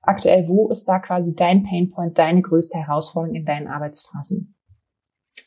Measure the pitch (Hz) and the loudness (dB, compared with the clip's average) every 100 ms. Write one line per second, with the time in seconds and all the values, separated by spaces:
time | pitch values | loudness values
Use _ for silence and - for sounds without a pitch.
0 | - 196 - 185 165 190 220 220 - 185 | -2 0 4 4 4 2 2 0 0 -2
1 | - 180 175 170 175 190 196 180 180 - | -2 -2 -2 0 2 4 2 0 -2 -2
2 | 170 165 160 180 180 165 170 165 151 147 | -2 0 4 2 4 2 0 -4 -4 -4
3 | 156 170 165 160 151 147 147 147 147 151 | -4 -6 -6 -6 -4 -6 -6 -8 -8 -8
4 | - 143 143 190 - _ _ _ _ _ | -10 -10 -6 -6 -8 _ _ _ _ _
5 | _ _ _ - | _ _ _ -20